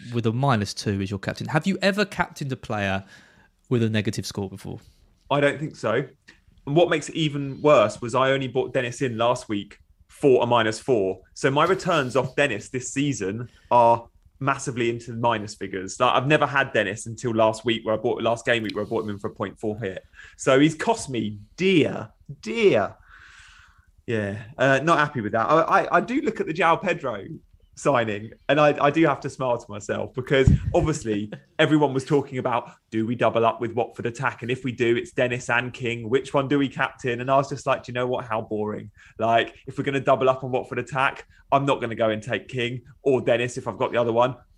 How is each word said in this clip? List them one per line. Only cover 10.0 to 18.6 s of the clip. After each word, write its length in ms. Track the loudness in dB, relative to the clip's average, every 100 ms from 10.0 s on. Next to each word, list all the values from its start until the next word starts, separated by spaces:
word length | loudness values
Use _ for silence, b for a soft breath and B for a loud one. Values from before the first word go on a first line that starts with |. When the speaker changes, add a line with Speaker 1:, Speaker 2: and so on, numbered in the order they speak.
| _
Speaker 2:
for 340 | 0 4 6
a 40 | 4
minus 320 | 2 2 0
four. 400 | 0 0 0 -4 _
So 160 | -4 0
my 120 | 2
returns 520 | 2 0 0 0 0 -2
off 180 | -2
Dennis 340 | 0 -2 -2 -8
this 240 | -8 -6
season 560 | -4 -2 -2 -4 -6 -10 b 2
are 360 | 6 6 4 -2 _ _ -6
massively 500 | -4 -2 -4 -2 -2
into 220 | -2 -8
minus 420 | -2 0 0 -4
figures. 460 | -10 -8 -8 -8 0
Like, 120 | 2
I've 120 | 2 4
never 200 | 2 2
had 260 | 0 0
Dennis 340 | 0 -2 -4 -10
until 260 | -8 -2
last 320 | 2 2 2
week, 220 | -2 -2 -2
where 80 |
I 20 | -2
bought, 220 | -2 -2
last 220 | -2 -2
game 200 | 0 0